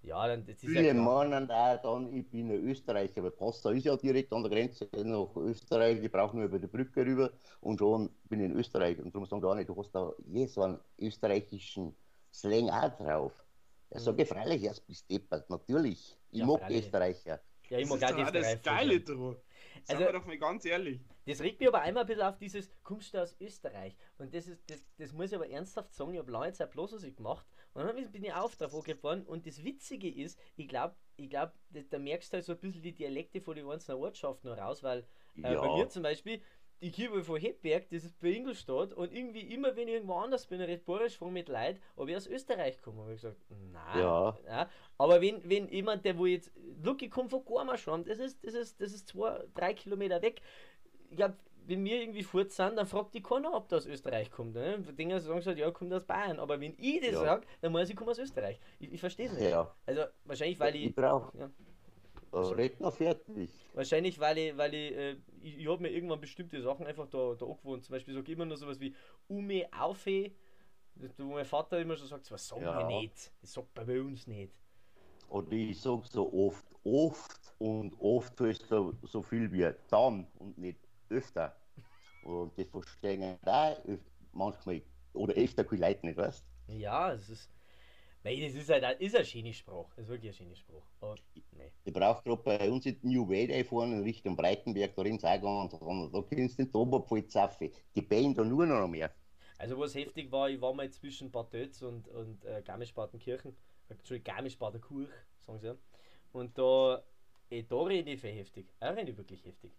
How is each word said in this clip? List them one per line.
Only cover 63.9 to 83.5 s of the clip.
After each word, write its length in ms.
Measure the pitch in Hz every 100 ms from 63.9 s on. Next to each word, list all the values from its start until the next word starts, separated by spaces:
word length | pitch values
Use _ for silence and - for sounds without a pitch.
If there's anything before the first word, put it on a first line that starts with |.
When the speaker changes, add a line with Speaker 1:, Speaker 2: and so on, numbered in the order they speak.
| 160 185 170
Speaker 1:
weil 200 | 151 156
ich, 180 | 160 143
weil 180 | 147
ich, 180 | 151 147 139
äh, 200 | 143 139 - -
ich, 160 | 156 147
ich 100 | 156
hab 120 | 170
mir 100 | 170
irgendwann 300 | 170 175 156
bestimmte 400 | 147 - 175 147
Sachen 260 | 123 139 143
einfach 200 | 151 147
da, 260 | 135 127
da 120 | 117 123
angewohnt. 380 | - 135 127
Zum 80 | -
Beispiel 220 | 131 127
sag 140 | 135 135
ich 60 |
immer 100 | 160
nur 120 | 165 147
sowas 240 | 143 135
wie 140 | 135 - - - -
„Ume, 380 | 202 202 190 175 -
Aufe“. 540 | 226 196 - 196 202 - - - - - - -
Das, 160 | 127 -
wo 60 |
mein 200 | 139 147
Vater 360 | 139 147 156 175
immer 160 | 165 156
schon 120 | 139
sagt, 220 | 143 -
„Was 180 | 101 -
sagen 140 | -
Speaker 2:
Ja. 160 | 85 80
Speaker 1:
wir 60 |
nicht? 480 | 80 98 110 - - -
Das 120 | -
sagt 240 | - 123 -
man 100 | 117
bei 140 | 127
uns 260 | 139 131 -
nicht.“ 260 | 107 95 - - - - - - - -
Speaker 2:
Und 240 | 98 -
ich 280 | 113 113 90
sag 260 | 131 120 117
so 260 | 117 95
oft, 340 | 90 101 - - -
oft 720 | 104 131 160 - - - - -
und 360 | 110 110 101 -
oft 400 | 101 123 120 -
heißt 260 | 117 110 -
so, 260 | 110 90 -
so 200 | - 113
viel 300 | - 117 110
wie 180 | 90 85 - -
dann 380 | 107 127 104 87 -
und 200 | 98 85
nicht 220 | 90 - - - -
öfter. 460 | 123 - - 78 - - - - - - -
Und 360 | - 87 87 85
das 80 | 92
verstehen 680 | 98 - - 101 98 92 92
da 340 | -